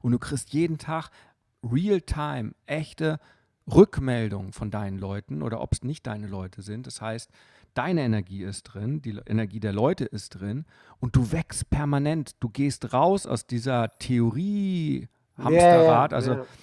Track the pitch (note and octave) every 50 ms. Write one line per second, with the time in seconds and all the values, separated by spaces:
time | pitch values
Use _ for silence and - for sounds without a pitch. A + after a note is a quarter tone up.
0 | - B2 A#2+ A#2+ - - C#3+ - - - - D3 E3+ E3 D#3+ D3+ - - D#3+ D#3+
1 | D#3+ - _ - - _ _ _ _ _ _ _ - A#2 A#2+ D3 F3+ G#3 G3+ F3+
2 | - - - D3+ D3+ D3 C#3+ C3 A2 - - _ _ - D3 D#3 D#3 - - -
3 | D#3+ D#3 D#3 D3+ - _ _ _ _ _ _ _ _ - G#2+ D#3+ G#3 - - D#3
4 | C#3 C3 B2 A#2+ A2+ G#2+ G2 G2+ G2 F#2+ - - A#2 G#2 G#2 G#2 G#2 G2 F#2+ F#2+
5 | F#2+ F#2+ G2 G2+ - - C#3 D3+ D3 A#2+ A2 A2+ - - - - - B2 D#3 -
6 | - B2 G#2+ G#2+ G#2 G2+ G2+ F#2+ F#2 F#2 F#2 - F#2 G2 G#2+ A2+ C3 B2+ - -
7 | A2 A2+ A2 A2+ - - _ _ _ _ _ _ _ _ - - B2 E3+ F#3 D#3+
8 | C#3 A#2+ A2 G#2+ F#2 F#2 G2 G2 F#2 G2 G2+ - - - - G2 G#2+ A#2+ D3 D3+
9 | C3+ A#2 G2+ - - - G#2+ A2 A2 G2 G2 A2 G#2+ G#2+ F#2+ G#2 A2+ D3 F#3+ -
10 | B2 - - G#2 - - - F#2 F#2+ G2+ A2 C#3 D#3 - _ - - - - _
11 | - A#2+ - C3 B2 A2 E3 E3 E3 - - - - - - C#3+ D3 C#3+ C#3+ C#3+
12 | C#3+ D3 D#3+ E3 C#3+ - - - - A#2 - - C#3 C#3+ C3 - - A2+ - B2+
13 | D3+ F3 G3 G3 - - - A2 - - B2 A#2 A2+ C3+ B2+ A#2+ A2+ A2 - -
14 | - - B2+ A#2+ A#2 A#2 G#2+ C#3 F#3 G3+ G#3 G3+ G3 F#3+ F#3 F3 D#3+ D3+ C3+ B2+
15 | A2+ - _ _ _ _ _ - - - D#3 E3+ F3 F3 F3 E3+ D#3+ D#3+ D#3 A#2+
16 | C#3 D3+ - B2+ B2+ C3 B2 C3+ C3 - - -